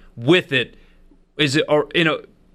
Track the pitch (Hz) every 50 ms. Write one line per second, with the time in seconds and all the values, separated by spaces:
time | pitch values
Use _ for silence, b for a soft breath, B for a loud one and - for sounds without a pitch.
0 | b b b 120 117 127 170 180 165 - 139 127 117 - - b b b b b
1 | b b b _ _ _ _ - 151 143 127 151 - - 151 151 - - - -
2 | 165 160 143 - - - _ _ _ _ _